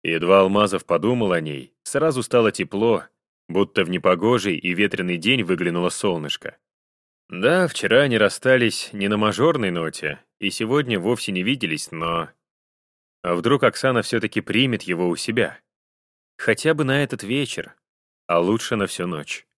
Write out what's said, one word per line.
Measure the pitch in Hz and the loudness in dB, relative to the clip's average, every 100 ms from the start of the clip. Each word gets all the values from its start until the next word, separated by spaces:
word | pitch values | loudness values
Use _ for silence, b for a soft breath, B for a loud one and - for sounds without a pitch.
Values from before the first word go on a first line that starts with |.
Едва | 87 82 87 98 | -2 -2 6 6
Алмазов | 95 101 104 95 | 6 4 2 0
подумал | - 85 101 123 104 | -2 0 2 0 0
о | 87 | 0
ней, | 78 69 64 _ | -2 -8 -12 _
сразу | - 139 160 131 | -6 -2 0 -2
стало | 113 120 110 | 0 4 2
тепло, | - 120 101 117 98 - _ _ _ - | 0 -6 0 0 0 -4 _ _ _ -4
будто | 87 98 - | 0 0 0
в | 87 | 0
непогожий | 90 92 90 104 120 98 80 | 2 2 4 2 2 0 -2
и | 90 | -2
ветреный | 87 101 - 90 87 | 0 0 0 -2 -2
день | 95 131 | 0 0
выглянуло | 90 87 87 87 87 | 0 0 0 0 -2
солнышко. | - 101 85 76 - - _ _ _ _ _ _ _ _ | -2 -2 -2 -6 -10 -12 _ _ _ _ _ _ _ _
Да, | 90 113 180 175 | 0 2 2 0
вчера | - 101 117 | -2 4 4
они | 143 113 | 6 4
расстались | 104 - 131 127 117 - - | 2 2 2 4 4 -2 -10
не | 104 101 | -4 -2
на | 107 | 2
мажорной | 107 92 151 151 101 | 0 2 0 2 -2
ноте, | 85 80 - 76 73 _ _ | -2 -4 -6 -8 -8 _ _
и | 101 | -6
сегодня | - 110 143 127 107 | -4 -2 0 0 0
вовсе | 90 120 - | 0 -2 -2
не | 92 | -2
виделись, | 95 135 90 78 - | -2 -2 -4 -6 -8
но... | 82 82 85 82 _ _ _ _ _ _ _ _ _ | -6 -4 -4 -6 _ _ _ _ _ _ _ _ _
А | 87 | -4
вдруг | 87 120 135 | -2 2 2
Оксана | 120 - 131 120 | 2 2 0 0
все-таки | - 117 107 110 | 0 -4 -2 -4
примет | - 104 131 110 | -2 -2 0 -2
его | - 85 90 | -4 -2 -2
у | 82 | -2
себя? | - 117 85 - _ _ _ _ _ _ _ - | -4 -2 -2 -4 _ _ _ _ _ _ _ -4
Хотя | - 107 156 | -2 0 0
бы | 156 | 0
на | 139 139 | 0 0
этот | 143 123 | -2 -6
вечер, | 101 135 139 - - _ _ _ _ _ - | -4 -4 -4 -8 -12 _ _ _ _ _ 0
а | 85 | 2
лучше | 87 113 - 113 | 2 0 0 -2
на | 95 | -2
всю | - 90 | -4 -6
ночь. | 78 71 - _ | -6 -8 -12 _